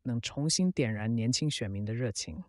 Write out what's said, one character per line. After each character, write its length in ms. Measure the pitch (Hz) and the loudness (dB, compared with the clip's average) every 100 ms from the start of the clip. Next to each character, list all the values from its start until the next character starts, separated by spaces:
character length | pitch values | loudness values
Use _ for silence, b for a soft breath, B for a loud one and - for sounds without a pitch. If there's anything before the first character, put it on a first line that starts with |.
能 140 | 131 117 | -2 -2
重 260 | - - 151 | -2 -2 0
新 240 | - 185 | 4 2
点 180 | 185 117 | 4 2
燃 240 | 107 110 | 2 0
年 160 | 117 113 | 2 2
轻 200 | 127 151 | 2 0
选 200 | - 107 | 0 -4
民 140 | 98 | -4
的 80 | 107 | -4
热 180 | 113 127 | -2 -2
情。 320 | - - 156 | -4 -8 -8